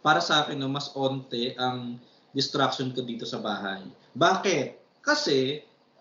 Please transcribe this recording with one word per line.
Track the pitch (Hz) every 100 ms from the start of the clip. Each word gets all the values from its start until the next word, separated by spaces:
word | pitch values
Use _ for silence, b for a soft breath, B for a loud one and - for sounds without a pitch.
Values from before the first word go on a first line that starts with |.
para | 151 156
sa | - 156 147
akin, | 143
no, | 135
mas | 139 - 139
onte | 135 135 131 120 123 123
ang | 127 123 120 120 b b b
distraction | 139 135 143 131 - 131
ko | 127 120
dito | 113
sa | 117 117
bahay. | 107 101 101 95 - - b 127
Bakit? | 170 190 202 160 127 - _ _
Kasi, | - 294 - 135 131 151 - _ _ _